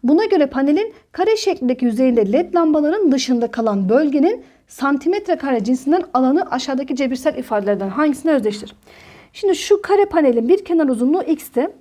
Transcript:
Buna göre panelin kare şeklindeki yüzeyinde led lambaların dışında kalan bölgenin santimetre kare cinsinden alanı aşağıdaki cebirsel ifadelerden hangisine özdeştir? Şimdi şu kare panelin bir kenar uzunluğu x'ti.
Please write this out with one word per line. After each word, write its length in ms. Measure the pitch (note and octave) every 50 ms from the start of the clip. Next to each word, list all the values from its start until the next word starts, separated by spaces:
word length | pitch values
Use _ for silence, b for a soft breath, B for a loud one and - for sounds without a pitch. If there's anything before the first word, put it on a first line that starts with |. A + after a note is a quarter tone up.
| -
Buna 220 | A#3+ D4 E4+ A4
göre 200 | G4+ G4 F4+ D4
panelin 480 | C4+ - B3+ C4+ C#4 D4 F4 G#4+ A4+ B B B B
kare 240 | _ - F4+ G#4+ A4
şeklindeki 500 | G#4+ - G4 F4+ - B3+ B3 B3+ B3+ B3+
yüzeyinde 460 | A#3+ A3 G#3 C4 C4 A#3+ A#3 G#3+ F#3+
led 220 | G#3 C#4+ F4 - -
lambaların 580 | F4 E4+ D#4+ D4+ D#4 D4 D4 E4 A4 G#4 D#4+
dışında 400 | C4 C4+ C4 - B3+ A#3+ A#3 A#3
kalan 380 | A#3 - A3+ A3+ G#3 G3+ G3 F#3
bölgenin 540 | A3 C4+ D#4 D4 C4+ D4 C#4 F4 A4+ A#4 B B B B B B
santimetre 680 | - - C4 C#4 C#4+ C#4 - D#4+ F#4 G#4 G#4 - F4
kare 280 | - - C4 B3+ A#3 G3
cinsinden 400 | G3+ B3+ B3+ - C4+ D4+ F#4 F4 - -
alanı 380 | B3+ C4 C4 C4+ E4 G4+ -
aşağıdaki 440 | - C4 B3+ - C4+ C4 C#4 C4 -
cebirsel 420 | B3 C#4 C4 C4 B3+ - D#4 - -
ifadelerden 520 | B3+ - A#3 G#3 G3 G3+ G#3 F#3 G3 G3
hangisine 420 | F#3 - D4+ D4+ C#4 C4+ - D#4+
özdeştir? 440 | D#4 C4+ G#3 G#3+ G#3 G#3 - - - _ B B B B B B B B B B B
Şimdi 220 | - - G4 F#4
şu 260 | - - - G#4 G4+
kare 240 | G#4 - G4 G4+ G4+
panelin 440 | G4+ - F4 D4+ C4+ A#3+ A#3 A3+ A#3+
bir 160 | F4 G#4 G4
kenar 220 | - E4+ E4 D#4 C4+
uzunluğu 360 | C4 G#3+ A#3+ C4 D4+ F#4+ F#4
x'ti. 460 | - D#4+ D4 - - _ A#3+ B3+ G4 - -